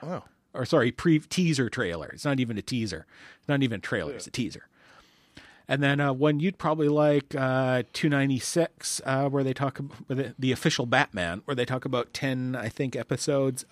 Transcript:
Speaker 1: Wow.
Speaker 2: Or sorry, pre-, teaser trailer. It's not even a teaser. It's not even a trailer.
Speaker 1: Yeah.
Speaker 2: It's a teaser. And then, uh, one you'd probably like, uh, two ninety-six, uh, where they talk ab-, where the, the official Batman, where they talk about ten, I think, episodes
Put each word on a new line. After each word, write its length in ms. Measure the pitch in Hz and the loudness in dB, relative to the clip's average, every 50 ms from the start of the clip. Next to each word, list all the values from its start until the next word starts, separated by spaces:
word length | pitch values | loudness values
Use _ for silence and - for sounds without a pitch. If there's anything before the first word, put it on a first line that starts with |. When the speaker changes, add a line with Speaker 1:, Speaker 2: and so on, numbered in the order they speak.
Speaker 1:
Wow. 220 | - 151 - - - - _ _ _ _ - | -10 -10 -10 -10 -12 -16 _ _ _ _ -8
Speaker 2:
Or 100 | 131 127 | -6 0
sorry, 260 | - 170 147 113 123 | 4 4 4 4 4
pre-, 280 | - - - 175 160 151 | 0 2 4 4 4 4
teaser 500 | - - - 185 180 165 151 127 123 107 | 2 0 0 2 2 2 2 2 0 -2
trailer. 380 | - 127 113 87 82 82 73 | 0 -2 -2 -2 -2 -4 -8
It's 180 | - - - - | -10 -12 -6 -2
not 140 | 147 139 131 | -2 0 0
even 180 | 127 113 110 | 0 -2 -2
a 40 | 101 | -6
teaser. 440 | - - 131 120 113 101 - - - _ - - - - - _ | -6 -4 -4 -2 -2 -4 -6 -10 -12 _ -20 -20 -20 -20 -20 _
It's 80 | - | -4
not 140 | - 143 135 | -2 0 2
even 160 | 135 123 113 | 2 0 0
a 40 | 95 | -4
trailer. 300 | - - 120 104 82 73 | -6 -4 -4 -2 -2 -4
Speaker 1:
Yeah. 60 | 92 | -8
Speaker 2:
It's 100 | 104 - | -10 -12
a 40 | - | -8
teaser. 360 | - 120 117 - - - - _ _ _ _ - - - - _ _ _ _ _ - - - - - - _ | -6 -4 -4 -6 -6 -12 -20 _ _ _ _ -20 -20 -20 -20 _ _ _ _ _ -20 -20 -20 -20 -20 -12 _
And 140 | - 135 139 | -2 0 2
then, 180 | 143 139 143 143 | 2 2 4 4
uh, 140 | 147 139 131 | 2 2 2
one 260 | 131 147 151 151 143 | 4 2 2 4 2
you'd 200 | 156 196 185 - | 0 -2 -2 -2
probably 300 | - 156 156 160 151 147 | -2 -2 0 2 2 2
like, 440 | 147 151 151 151 147 147 143 - - | 4 4 4 4 4 2 0 -2 -4
uh, 480 | 135 131 131 131 131 131 127 127 127 120 _ | -2 0 0 2 2 2 2 2 0 -2 _
two 160 | - - - | -4 -2 0
ninety-six, 960 | 156 143 139 139 139 135 120 - - - 170 165 - _ - - - - - - | 2 2 2 2 2 0 0 -2 -2 0 0 0 0 _ -8 -8 -6 -6 -4 -2
uh, 240 | 131 135 135 139 139 | -2 0 0 0 0
where 140 | 139 143 135 | 0 0 0
they 100 | 131 127 | 0 -2
talk 260 | - 143 135 - - | -2 -2 -4 -4 -6
ab-, 140 | 139 139 - - - | -12 -12 -12 -14 -8
where 100 | - 131 | -6 -4
the, 200 | 131 139 - - | -4 -4 -6 -4
the 140 | - 131 131 | -2 0 0
official 340 | 123 - - 165 - - 123 | 0 2 2 0 0 0 0
Batman, 560 | 120 - 131 147 - - 95 87 85 87 101 - | 2 4 2 2 2 0 -2 -2 -2 -4 -6 -6
where 100 | - 143 | -6 -4
they 100 | 123 123 | -2 -2
talk 200 | - 127 127 - | -2 -4 -4 -4
about 280 | 143 127 123 120 - - | -2 -2 -2 -2 -4 -6
ten, 420 | - 143 135 131 127 127 127 127 | -4 -2 -2 -2 -2 -2 -4 -4
I 140 | 123 107 117 | -4 -6 -6
think, 260 | - - 143 131 - | -4 -4 -4 -4 -4
episodes 680 | 123 117 - 127 - - - 143 139 135 135 127 131 - - | -6 -4 -4 -4 -2 0 0 2 2 2 2 0 -4 -8 -4